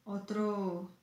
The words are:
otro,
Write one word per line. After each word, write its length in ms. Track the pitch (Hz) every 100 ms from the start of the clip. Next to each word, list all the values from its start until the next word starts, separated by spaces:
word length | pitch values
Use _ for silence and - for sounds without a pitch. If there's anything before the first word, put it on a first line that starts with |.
otro, 920 | - 202 196 214 214 202 190 175 180 -